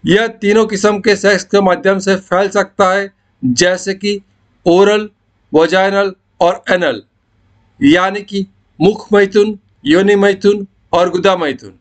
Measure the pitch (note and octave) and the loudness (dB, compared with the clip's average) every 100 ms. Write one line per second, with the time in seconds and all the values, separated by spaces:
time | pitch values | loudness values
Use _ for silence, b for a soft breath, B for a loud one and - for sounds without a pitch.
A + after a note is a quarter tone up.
0 | - F#3+ A3+ A3+ G3+ G#3+ A3 G3 G#3 G#3 | 2 0 0 -4 0 2 0 0 -2 0
1 | G#3+ G3 G3+ F#3+ - G3+ F#3+ F3 F#3+ G3 | -2 0 0 0 0 0 2 0 -2 -2
2 | F#3+ F#3+ - F3+ G3+ G3+ F#3+ - F#3+ F#3+ | -2 -4 -2 -2 -2 -2 -4 0 0 0
3 | G3 _ _ _ C3 A#2+ F3 F#3 G3 F#3+ | -6 _ _ _ -4 0 0 0 -6 -6
4 | G3+ G3+ _ _ _ _ F3+ F3 G3+ G#3 | -6 -6 _ _ _ _ 0 2 4 2
5 | G#3+ _ _ _ _ D3 E3 F#3 G3 G3 | -4 _ _ _ _ 0 2 2 0 0
6 | G3 F#3 _ _ E3+ F#3+ - F#3 E3 A2 | -4 -6 _ _ -2 -2 -4 -2 -2 -6
7 | - _ _ _ _ _ _ _ C#3 E3+ | -12 _ _ _ _ _ _ _ 2 2
8 | F#3+ G3+ G3 G3 F#3+ _ _ _ E3+ A3 | 0 -6 -8 -8 -8 _ _ _ -2 -2
9 | - G3+ G3 G3+ G#3+ G3+ _ _ C#3 E3 | 0 0 2 2 0 -4 _ _ 0 2
10 | G3 G3+ G3+ G3 G3+ G#3 G3+ _ _ E3+ | 2 2 2 2 0 0 -6 _ _ -2
11 | F3+ F3 F#3+ F#3 D#3 B2+ - - | 0 0 0 0 -4 -6 -14 -20